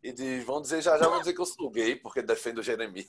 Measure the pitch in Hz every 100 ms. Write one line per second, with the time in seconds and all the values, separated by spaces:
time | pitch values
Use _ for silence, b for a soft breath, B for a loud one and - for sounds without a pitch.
0 | 113 123 131 131 120 143 147 160 156 156
1 | 165 170 170 175 180 - 143 113 113 127
2 | 113 127 110 113 120 113 110 113 113 95